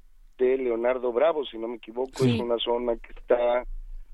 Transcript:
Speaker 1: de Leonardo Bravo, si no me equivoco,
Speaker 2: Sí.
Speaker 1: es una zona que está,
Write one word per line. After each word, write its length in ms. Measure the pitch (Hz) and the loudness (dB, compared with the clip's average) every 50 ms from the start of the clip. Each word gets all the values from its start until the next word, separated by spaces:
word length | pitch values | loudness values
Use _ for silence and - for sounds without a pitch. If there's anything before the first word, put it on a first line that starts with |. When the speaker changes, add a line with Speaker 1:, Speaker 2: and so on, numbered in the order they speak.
| - - - - - - - - | -20 -20 -20 -20 -20 -20 -2 0
Speaker 1:
de 200 | 127 127 131 135 | 2 2 2 2
Leonardo 540 | 131 123 117 113 117 123 131 127 120 123 117 | 0 0 -2 0 2 0 0 2 0 0 2
Bravo, 320 | 117 143 165 165 156 131 | 4 4 4 2 0 -4
si 120 | 117 117 | -6 -8
no 120 | 113 113 120 | -8 -8 -8
me 80 | 123 | -8
equivoco, 480 | 113 - 110 113 120 131 135 - - 135 | -10 -12 -10 -6 -6 -6 -6 -2 2 2
Speaker 2:
Sí. 100 | 127 117 | 4 4
Speaker 1:
es 60 | 113 | 2
una 180 | 120 120 120 113 | 0 0 0 0
zona 380 | - 127 120 120 123 120 117 | 0 0 0 0 0 0 -2
que 160 | 113 - - - | -2 -4 -12 -16
está, 520 | - - - 127 120 120 120 123 123 123 - - - - - - - - - | -16 0 2 2 4 4 2 2 0 -2 -4 -8 -10 -10 -10 -10 -12 -12 -12